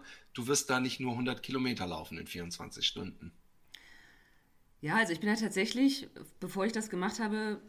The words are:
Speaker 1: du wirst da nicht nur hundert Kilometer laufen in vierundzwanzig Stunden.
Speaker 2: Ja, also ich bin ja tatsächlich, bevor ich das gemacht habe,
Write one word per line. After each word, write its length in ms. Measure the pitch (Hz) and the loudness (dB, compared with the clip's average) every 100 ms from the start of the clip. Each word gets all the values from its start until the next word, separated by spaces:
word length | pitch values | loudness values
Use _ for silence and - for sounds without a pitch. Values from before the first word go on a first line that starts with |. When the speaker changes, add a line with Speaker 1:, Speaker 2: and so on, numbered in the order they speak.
| - - - | -6 -20 -12
Speaker 1:
du 100 | - | -4
wirst 240 | 120 139 - | 2 2 4
da 100 | 127 | 2
nicht 200 | 127 - | 2 0
nur 160 | 127 | -2
hundert 260 | 120 127 123 | 0 0 -2
Kilometer 460 | - 131 127 110 90 | -2 0 0 0 -2
laufen 320 | 80 - 82 | -6 -6 -10
in 80 | 78 | -8
vierundzwanzig 580 | 90 85 - 87 - | -8 -8 -8 -10 -2
Stunden. 460 | - - 92 - 87 - - _ _ - - - - - _ _ _ _ _ - | 0 0 -6 -8 -16 -18 -20 _ _ -20 -20 -20 -20 -20 _ _ _ _ _ -8
Speaker 2:
Ja, 180 | 151 208 | 0 2
also 140 | 180 | 2
ich 80 | 160 | 2
bin 100 | 208 | 2
ja 60 | |
tatsächlich, 720 | 220 214 190 220 240 277 269 - - - - | 2 2 2 2 6 6 4 -6 -14 -16 -10
bevor 280 | 185 196 214 | -4 0 2
ich 40 | |
das 200 | 220 214 | 0 -2
gemacht 280 | 180 196 220 | -2 -2 -2
habe, 400 | 214 214 214 208 | -2 0 -2 -4